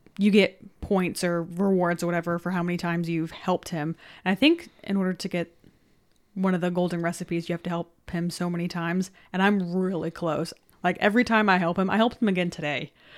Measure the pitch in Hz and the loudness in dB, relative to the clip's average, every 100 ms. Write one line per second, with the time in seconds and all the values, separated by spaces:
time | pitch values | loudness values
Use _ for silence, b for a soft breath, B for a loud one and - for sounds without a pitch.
0 | _ - 208 202 190 - - - - 196 | _ 0 4 6 4 0 -20 -14 -2 0
1 | 180 - 180 170 165 170 196 190 175 170 | 0 -2 -2 -2 -4 -2 2 2 2 0
2 | 175 175 170 170 175 185 175 175 175 170 | -2 -2 -2 -4 -2 -2 -2 -2 -2 -2
3 | 170 165 165 - - 180 - 165 151 165 | -2 -2 -4 -4 -2 -2 -2 -4 -4 -6
4 | B B 185 190 294 339 - _ - 196 | B B -2 4 4 4 -2 _ -4 -2
5 | 185 180 185 175 170 _ - _ _ _ | -2 -4 -4 -4 -6 _ -20 _ _ _
6 | _ _ _ - 190 180 180 175 175 175 | _ _ _ -2 0 2 0 0 0 0
7 | 170 175 175 170 165 170 - 170 - _ | -4 -4 -4 -4 -4 -6 -4 -6 -6 _
8 | - 185 175 - 175 175 170 180 165 180 | -8 -4 -4 -4 -4 -2 -4 -4 -2 -2
9 | 185 b b 185 196 208 175 180 185 180 | -4 b b 0 2 2 0 -2 -2 -2
10 | 160 - 170 147 165 - _ _ 180 180 | -4 -4 -2 -2 -4 -8 _ _ -2 2
11 | 208 214 247 226 208 185 170 175 185 196 | 2 4 4 4 4 4 2 0 2 4
12 | 233 - 214 180 175 - 151 139 151 B | 2 2 0 2 0 -2 -4 -4 -8 B
13 | B | B